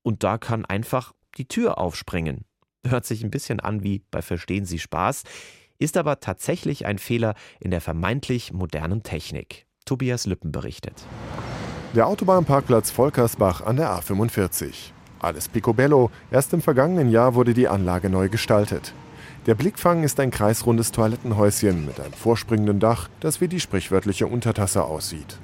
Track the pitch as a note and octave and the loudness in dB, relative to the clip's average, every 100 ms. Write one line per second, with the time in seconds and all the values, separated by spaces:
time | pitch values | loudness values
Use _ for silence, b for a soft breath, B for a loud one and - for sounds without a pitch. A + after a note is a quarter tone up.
0 | A#2+ G#2 G2+ A2 - A2+ - G2 - B2+ | -2 0 0 -2 -2 -6 -2 -6 -2 -4
1 | - _ _ - B2+ - A#3 - F2 - | -6 _ _ -14 -6 -2 -2 -2 -4 -6
2 | - F2+ D#2+ C2+ - _ _ _ B2+ B2 | -8 -4 -4 -6 -14 _ _ _ -2 -2
3 | - A2 A2+ C#3 - A2+ - G#2+ G2 G2+ | -2 -6 -4 -6 -6 -4 -4 -4 -4 -4
4 | _ - - F2 - F#2+ F#2 E2 - D#2+ | _ -8 -6 -8 -4 -4 -4 -8 -6 -2
5 | G2 C#3 - B B B B _ D3+ F#3 | -2 -2 -10 B B B B _ -2 0
6 | D3 C#3 - F#2 - F3 - C#3+ - G#2 | -2 -4 -6 -6 -4 -4 -4 -4 -4 -6
7 | - A#2+ A2+ G#2 B B F#2 F2+ - E2 | -2 0 0 -2 B B -4 -4 -2 -2
8 | F#2 C3+ - B2 - - F2 D#2 D#2+ A2 | -2 -2 -2 -4 -4 -8 -6 -4 -4 -4
9 | - D#2 - D2 - - _ _ - C3 | -4 -10 -8 -12 -12 -20 _ _ -8 -4
10 | B2+ B2 G2+ F#2 D#2+ C#2 A#1 - - - | -2 -2 -4 -4 -6 -8 -8 -12 -14 -16
11 | - - - - - - - - - A2+ | -18 -14 -12 -10 -10 -10 -10 -12 -2 2
12 | A2+ G#3 F#3+ F#3 D#3+ C#3 - A#2 - - | 4 2 4 4 6 2 6 4 4 2
13 | C#3 C#3 A#2 - G2 F2 G#2 B2 D#3 F2+ | 2 4 0 4 2 2 -2 0 0 -2
14 | - G2 A2+ - F2+ - D#2 - - - | -2 0 0 0 -2 -2 -8 -10 -18 -20
15 | - - F2 D#2 - A#2 A#2+ A2+ C#3 C#3+ | -20 -4 -4 -4 -4 -2 0 2 6 6
16 | A#2 B B B2+ - F3 D#3+ C3 D3+ F3+ | 4 B B 0 2 0 2 4 4 4
17 | B2+ A2+ B2+ A#2+ A#2+ A#2 B2 G2 F2+ F2+ | 4 6 6 6 4 4 4 2 0 0
18 | F#2+ F#2 F#2+ A2 - G#2+ G#2 D#2+ - - | 0 2 2 0 2 2 2 -4 -8 -18
19 | - B B B - G#2+ E3 - F3 E3+ | -20 B B B 0 2 2 2 2 4
20 | D3+ - C3 - G#2 A2+ B2 A2+ A2+ - | 2 2 -2 2 2 2 2 2 2 2
21 | A2 A#2 B2+ G#2+ G#2 - G#2+ F2+ D2 B1+ | 0 0 -2 4 4 4 2 2 -2 -8
22 | C#2 - A2+ A2+ - A2 G#2 G2+ A2 A#2 | -12 -2 0 0 2 2 2 4 2 2
23 | - - D#3 - F3+ F3 - G2 - F#2+ | -4 -6 -4 -2 -2 -2 -2 -4 0 0
24 | G#2 F#2+ A2 B2 A2+ G#2+ G2 G2+ C#2+ D#2 | 0 -2 -2 0 0 0 0 0 -2 -4
25 | - D#2+ D2 - | -8 -10 -14 -18